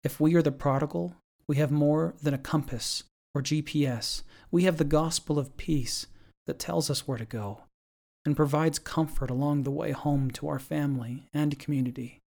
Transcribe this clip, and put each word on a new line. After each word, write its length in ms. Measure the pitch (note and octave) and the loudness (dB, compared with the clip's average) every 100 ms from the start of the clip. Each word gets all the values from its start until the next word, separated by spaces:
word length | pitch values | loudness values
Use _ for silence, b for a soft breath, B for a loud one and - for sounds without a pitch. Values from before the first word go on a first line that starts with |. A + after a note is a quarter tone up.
If 160 | C3+ - | -4 2
we 160 | D3+ E3+ | 4 6
are 60 | |
the 100 | D3+ | 4
prodigal, 640 | C3+ C#3+ C3+ D3 E3+ F3 - _ _ - | 2 0 2 0 -4 -6 -10 _ _ -2
we 80 | C#3+ | 2
have 160 | D3+ | 4
more 420 | D3 D3 D3+ E3 - | 4 4 4 0 -2
than 120 | D3 | -2
a 40 | C#3 | -2
compass 680 | C3+ D#3 C#3 B2 - - - _ _ | 0 -2 -2 -6 -6 -6 -10 _ _
or 80 | C#3+ | -6
G 200 | C3+ D3+ | -2 -2
P 260 | D3+ D3+ C#3 | -2 0 0
S. 360 | A#2+ - - - B B | 0 -4 -6 -10 B B
We 120 | E3+ | 2
have 140 | F#3 D#3+ | 4 4
the 60 | |
gospel 560 | D3 D3+ D#3+ D#3+ - D3 | 4 4 2 -2 -2 -2
of 160 | C3+ - | -2 -8
peace 520 | - D3+ - - - b b b - | 0 0 0 -6 -8 b b b -10
that 140 | - | -8
tells 300 | - E3+ D3+ | -2 -2 0
us 180 | C#3 - | -2 -4
where 100 | B2 | -6
to 80 | A2+ | -6
go 360 | A#2 G2+ - - _ _ _ _ _ D3+ | -6 -8 -10 -18 _ _ _ _ _ 0
and 100 | D3 | 2
provides 440 | D3 D3+ D#3+ D3 | 4 4 2 0
comfort 500 | - - D#3 - C3 | -4 -2 0 0 -2
along 340 | B2+ C#3+ D3 | 0 2 2
the 80 | C#3 | 0
way 200 | C#3+ - | -2 -4
home 380 | C3+ D3 C#3+ C3 | -2 0 2 0
to 180 | - D3+ | -2 -4
our 100 | D3 | -4
family 680 | - D3+ C#3+ C3+ A#2 B2 - | -4 -2 0 -2 -4 -10 -6
and 240 | D3 D3 C#3+ | 0 0 -2
community. 600 | - C#3 B2+ A#2+ A#2+ - _ | -2 0 -2 -4 -12 -14 _